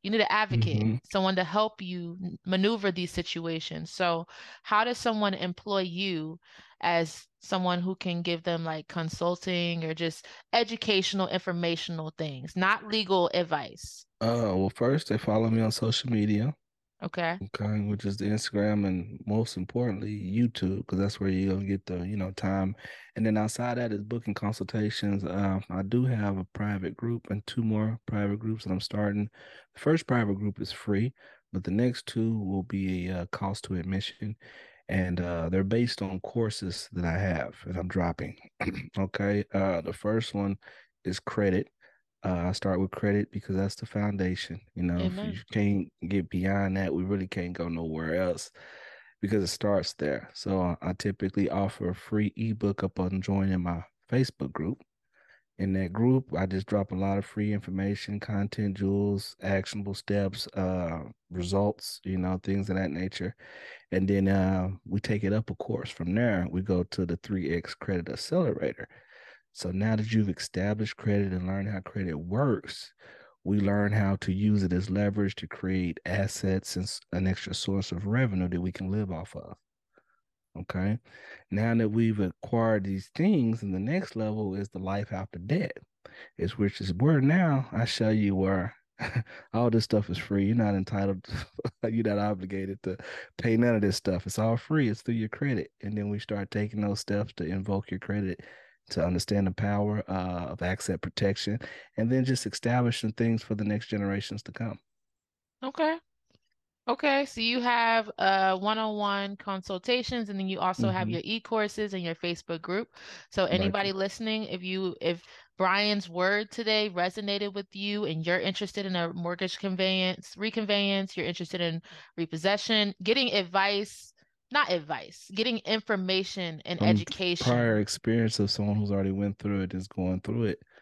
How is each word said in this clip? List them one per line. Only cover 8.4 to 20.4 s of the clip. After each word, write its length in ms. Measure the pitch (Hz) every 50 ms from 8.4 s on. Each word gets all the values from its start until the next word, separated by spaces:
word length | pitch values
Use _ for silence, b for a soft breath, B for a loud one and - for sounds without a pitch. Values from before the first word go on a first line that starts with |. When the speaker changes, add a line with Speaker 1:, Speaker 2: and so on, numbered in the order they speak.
Speaker 1:
them, 200 | 165 180 170 165 165
like, 240 | 160 160 156 147 -
consulting 960 | - 170 165 165 - - 170 175 175 - - 185 180 175 175 170 170 165 160
or 100 | 160 160
just 320 | 160 170 165 160 - B B B B B _
educational, 760 | - 233 233 214 226 214 - 220 208 190 185 - 196 196 190 -
informational 840 | - 185 - 190 175 175 170 170 170 160 - - 170 160 156 156 - -
things, 380 | 160 151 139 127 123 - -
not 300 | 185 185 190 214 214 214 214
legal 420 | 208 220 208 185 196 185 175 -
advice? 720 | - 180 175 165 160 147 127 - - - - - - - - _ _ _
Speaker 2:
Uh, 320 | - 113 120 120 113 104 92
well, 160 | 92 95 98 -
first, 340 | - 120 123 139 160 - -
they 80 | 104
follow 320 | - - - 104 110 113 113
me 140 | 113 113
on 80 | 110 110
social 400 | 110 - - 113 110 - - 123
media. 440 | 117 107 104 107 104 104 113 143 151 - _ _ _ _ _ _ _ _
Speaker 1:
Okay. 360 | - 175 - - 170 165 175 190
Speaker 2:
Okay, 380 | - - - - 104 104 107 107
which 240 | 101 104 104 101 -
is 140 | 101 98 104
the 80 | 98
Instagram 600 | 104 107 107 - - - 101 101 107 107 104 101
and 320 | 95 92 92 87 104 131 - -
most 300 | 104 104 110 113 - -
importantly, 540 | 95 92 - - 120 123 120 101 98 107 107
YouTube, 760 | 107 104 98 92 98 113